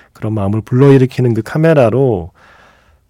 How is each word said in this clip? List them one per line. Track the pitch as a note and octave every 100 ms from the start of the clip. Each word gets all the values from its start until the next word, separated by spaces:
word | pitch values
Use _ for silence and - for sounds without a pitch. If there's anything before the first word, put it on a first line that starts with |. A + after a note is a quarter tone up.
| _
그런 | _ A2
마음을 | G#2+ G2 G#2+
불러일으키는 | - B2+ C#3 C3+ B2+ - B2
그 | A2+
카메라로 | A2 D#3 D#3+ D#3 A#2 A#2 C#3 G2 E2+ - _ _ _ _ _ _ _